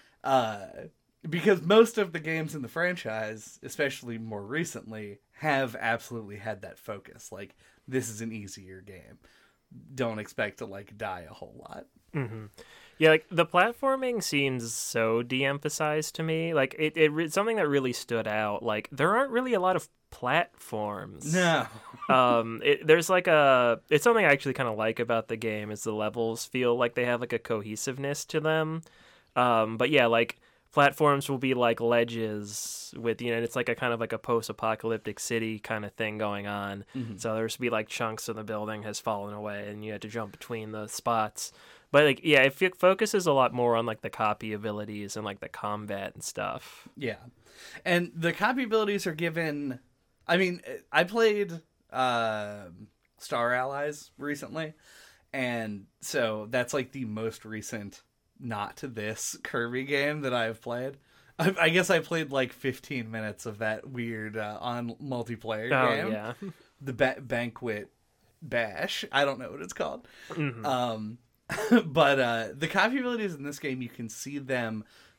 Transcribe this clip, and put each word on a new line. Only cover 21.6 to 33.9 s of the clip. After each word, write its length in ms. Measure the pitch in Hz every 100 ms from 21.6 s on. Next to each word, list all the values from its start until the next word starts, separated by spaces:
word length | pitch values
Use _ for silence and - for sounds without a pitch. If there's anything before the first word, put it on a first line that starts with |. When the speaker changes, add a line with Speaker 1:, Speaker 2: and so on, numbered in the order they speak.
| 117
Speaker 2:
<laughs> 60 | - - - -
Um, 540 | 131 123 120 113 113
it, 220 | 135 147 156
there's, 240 | 160 165
like, 160 | 185 180
a, 540 | 156 143 131 120 113 -
it's 140 | 151
something 200 | 240 233
I 80 | 180
actually 220 | 139 143
kinda 200 | 127 127
like 260 | 107 110 117
about 280 | 120 117 110
the 100 | 117
game 340 | 113 107 104
is 120 | 107
the 80 | -
levels 540 | 107 107 113 113 113 -
feel 320 | 127 123 120
like 160 | 123
they 120 | 123 123
have, 140 | 120
like, 140 | 120
a 60 | 117
cohesiveness 840 | - 113 107 107 - 131 139 143 -
to 140 | 160
them. 440 | 156 156 156 160 160 _ - - _ -
Um, 420 | 123 117 110 113
but 120 | 123
yeah, 160 | 147 120
like, 340 | 117 117 - _ _ _
platforms 580 | - 143 139 151 139 143
will 80 | 135
be, 160 | 131 123
like, 260 | 120 117
ledges 1120 | 117 117 117 117 110 107 104 107 - - - -
with, 260 | 117 110
you 100 | 120
know, 60 | 117
and 60 |
it's, 120 | 117 131
like, 140 | 123
a 60 | 117
kind 160 | 127